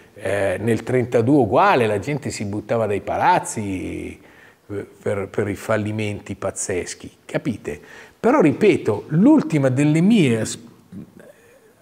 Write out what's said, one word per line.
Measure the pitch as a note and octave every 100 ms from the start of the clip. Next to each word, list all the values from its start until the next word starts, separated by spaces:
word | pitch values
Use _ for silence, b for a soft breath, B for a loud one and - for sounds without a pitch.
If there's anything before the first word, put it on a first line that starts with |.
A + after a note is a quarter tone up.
| -
Eh, | - G#2 G2+ G2 F#2+
nel | A2+ A2
trentadue | A2+ B2+ A#2+ B2 A2+ D3
uguale, | A2 C3 G3 D#3 A2
la | G#2
gente | A#2 C#3 A#2
si | - G2+
buttava | G#2 - A#2 G#2+
dai | G2
palazzi, | - G2 D3 F3 - - G2+ F#2 F2 F2 E2 - b b b b -
eh, | G2+ - -
per, | - G2+ G2
per | - G2+
i | F#2+
fallimenti | - A2 G#2+ G#2+ G#2+ G2 - G2
pazzeschi, | F#2+ - - F2+ D#2+ - F#2 - -
capite? | D3+ - G#2 - - B B B _
Però | A3 D4
ripeto, | D#3+ - G#3 C#3 - G#2 -
l'ultima | D#3 B3 D4+ - D3+ C3+
delle | B2 D3 D#3+
mie | F#3 A3+ C#3 A2+
as-, | A2 - - - _ - - - - b b b b b